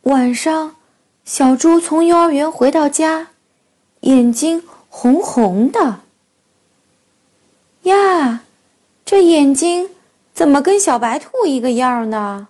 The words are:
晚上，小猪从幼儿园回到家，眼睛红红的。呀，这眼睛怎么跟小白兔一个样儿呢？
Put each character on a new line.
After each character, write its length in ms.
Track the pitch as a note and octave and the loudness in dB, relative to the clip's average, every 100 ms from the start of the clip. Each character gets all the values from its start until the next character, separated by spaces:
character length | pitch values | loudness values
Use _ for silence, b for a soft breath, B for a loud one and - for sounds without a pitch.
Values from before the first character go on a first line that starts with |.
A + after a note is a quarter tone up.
晚 320 | B3+ C4+ B3 | 0 0 0
上， 400 | A#3+ D#4+ D#4+ D#4 - _ _ _ _ | -2 -4 -4 -6 -14 _ _ _ _
小 300 | - - C4 | -14 -2 0
猪 240 | B3+ E4 E4+ | 2 2 2
从 260 | E4+ D#4 | 0 0
幼 140 | E4+ E4+ | 2 2
儿 140 | E4+ | 2
园 180 | C#4 D4+ | 0 -4
回 220 | - C4 | -2 0
到 160 | D#4+ D4 | 0 -2
家， 400 | C#4+ D#4+ D#4+ E4 _ _ _ _ _ _ _ | -2 -2 -4 -8 _ _ _ _ _ _ _
眼 320 | - C4 A#3+ | 0 2 2
睛 320 | A#3 D4+ E4 E4+ b b | 0 -2 -4 -8 b b
红 340 | - B3 C#4+ | -2 0 2
红 480 | - - G#3+ F#3 B3 | 0 0 0 2 0
的。 300 | A4+ D#4 G3 _ _ _ _ _ _ _ _ _ _ _ _ _ _ _ _ _ _ | 0 -2 -4 _ _ _ _ _ _ _ _ _ _ _ _ _ _ _ _ _ _
呀， 600 | F4+ G4 G4 F4+ C4+ A#3 _ _ _ _ _ _ | 0 2 2 2 0 -4 _ _ _ _ _ _
这 180 | - G4 | -2 2
眼 320 | F4 D#4+ C#4 | 4 4 2
睛 360 | C#4 E4+ F4 F#4 - _ _ _ | 2 -2 -4 -6 -12 _ _ _
怎 140 | - E4 | -2 2
么 120 | C#4+ | 2
跟 200 | C#4+ G4+ | 2 0
小 180 | G4 A#3+ | 0 -2
白 180 | A#3 B3+ | -2 -6
兔 300 | - C5 G4+ | -8 -4 -2
一 140 | C4 | -2
个 100 | B3 | -2
样 180 | A#3+ B3+ | -2 -2
儿 180 | A#3+ A3 | -2 -4
呢？ 420 | A3 G#3 G3+ G#3 | -6 -8 -10 -18